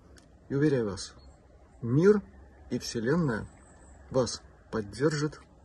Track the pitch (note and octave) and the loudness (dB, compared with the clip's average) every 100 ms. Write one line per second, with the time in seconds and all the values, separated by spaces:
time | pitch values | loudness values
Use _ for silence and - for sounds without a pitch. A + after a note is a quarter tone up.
0 | - - - - - C#3 D3+ C3+ G#2+ F#2 | -20 -20 -20 -20 -6 0 2 2 -2 -6
1 | - - - - - - - - A#2 C3+ | -12 -18 -20 -20 -20 -20 -20 -10 -2 4
2 | F#3 G#3 - - - - - B2 - A#2+ | 6 6 2 -16 -20 -20 -8 -8 -6 -4
3 | A2 E3 D3+ G#2+ G2 - - - - - | -2 0 0 -2 -6 -16 -20 -20 -20 -20
4 | - C3 A2+ - - - - A2 G#2 G#2 | -4 -2 -2 -4 -14 -20 -10 -8 -8 -2
5 | D3+ D3+ D3+ - - - | 0 0 -4 -8 -20 -20